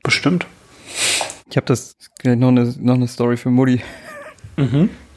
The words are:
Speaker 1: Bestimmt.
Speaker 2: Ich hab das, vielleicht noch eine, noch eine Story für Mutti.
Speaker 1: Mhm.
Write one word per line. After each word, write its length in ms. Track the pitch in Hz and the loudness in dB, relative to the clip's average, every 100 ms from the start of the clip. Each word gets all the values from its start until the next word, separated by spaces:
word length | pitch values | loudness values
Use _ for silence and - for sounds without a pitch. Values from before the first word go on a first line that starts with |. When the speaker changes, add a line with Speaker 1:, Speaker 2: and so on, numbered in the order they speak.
Speaker 1:
Bestimmt. 440 | - - 143 175 - - _ - - - - - - - - | -2 0 0 -2 -4 -14 _ -20 -14 -6 -4 -4 -6 -12 -6
Speaker 2:
Ich 80 | 139 | -4
hab 100 | - | 0
das, 300 | 120 - - - - | -2 -2 -20 -20 -4
vielleicht 180 | 127 120 | 0 2
noch 100 | 127 | 4
eine, 240 | 123 120 123 | 4 2 0
noch 160 | 120 | 0
eine 140 | 127 123 | 2 0
Story 280 | - 120 120 | -2 -2 0
für 140 | 131 | 0
Mutti. 300 | 123 131 123 - - - - - - - - | 2 4 2 -2 -18 -18 -18 -20 -20 -12 -4
Speaker 1:
Mhm. 320 | 131 135 190 - - | 0 2 0 -2 -20